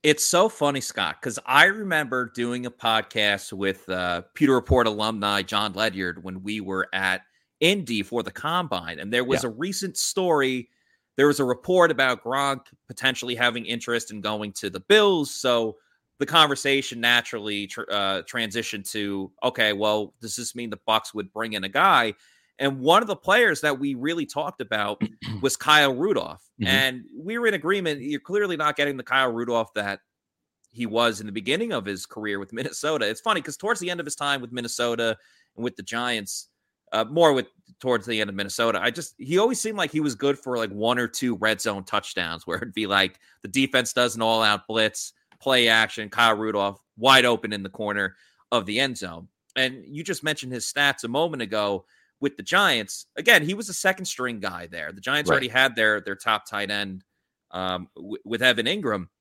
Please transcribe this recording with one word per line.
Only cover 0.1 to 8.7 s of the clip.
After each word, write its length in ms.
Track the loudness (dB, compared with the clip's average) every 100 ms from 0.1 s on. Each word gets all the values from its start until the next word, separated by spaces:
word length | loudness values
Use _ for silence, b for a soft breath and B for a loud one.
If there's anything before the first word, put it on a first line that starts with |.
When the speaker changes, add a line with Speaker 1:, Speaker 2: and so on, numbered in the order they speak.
| 2
Speaker 1:
so 240 | 4 4 2
funny, 320 | 2 0 0
Scott, 420 | -6 -4 -4 -4
'cause 160 | -8 -8 2
I 200 | 6 8
remember 640 | 6 -2 -2 0 -2 -4
doing 320 | -4 -2 -2 -6
a 60 |
podcast 800 | -2 2 2 0 0 2 2 -4
with, 360 | -4 -2 -2 -4
uh, 320 | -2 -2 -2 -6 2
Pewter 180 | 4
Report 340 | 4 4 4 4
alumni 540 | 2 -2 0 0 0
John 320 | 0 0 -2
Ledyard 500 | 0 -2 0 -4 -6
when 180 | -10 -10
we 180 | -6 -6
were 260 | -4 -4 -4
at 300 | -2 0 -2 _ _ _ _
Indy 440 | 2 2 -2 -4
for 200 | -2 -4
the 80 | -6
Combine, 680 | -6 -4 -4 -2